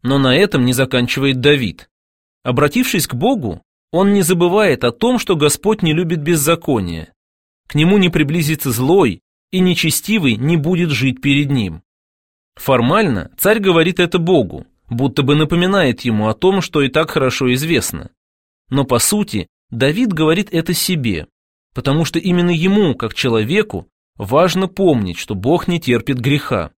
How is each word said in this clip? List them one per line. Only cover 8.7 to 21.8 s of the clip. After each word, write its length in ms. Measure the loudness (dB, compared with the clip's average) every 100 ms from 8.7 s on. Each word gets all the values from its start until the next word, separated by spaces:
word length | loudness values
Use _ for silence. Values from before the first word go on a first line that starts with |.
злой, 500 | -2 2 2 2 -2 _ _ _
и 80 | 0
нечестивый 800 | 0 0 -2 -4 -2 0 0 0
не 200 | 0 0
будет 320 | 0 -2 -2
жить 320 | 0 -2 -2
перед 300 | 0 0 0
ним. 320 | -2 -2 -8 _ _ _ _ _ _ _ -10
Формально 760 | 0 2 4 2 2 -2 -6 -2
царь 220 | 0 2
говорит 400 | 2 2 2 0
это 180 | 0 0
Богу, 480 | 2 2 0 -8 -16 _ -8
будто 320 | -2 -2 0
бы 140 | 2 2
напоминает 640 | 2 0 2 2 2 0
ему 280 | -2 0 0
о 40 |
том, 280 | 2 2 0
что 200 | -2 -2
и 60 | 0
так 240 | 0 -2
хорошо 420 | 0 -2 0 0
известно. 560 | 0 0 -2 -2 -10 -14 _ _ _ _ _ _
Но 160 | -2 0
по 120 | 0
сути 520 | 0 -2 -2 -6 -8 _ _
Давид 440 | -2 0 0 -2
говорит 360 | 0 2 2 0
это 220 | -2 -2
себе, 540 | -4 -2 -2 -2 -4 -8 _ _ _ _
потому 300 | -6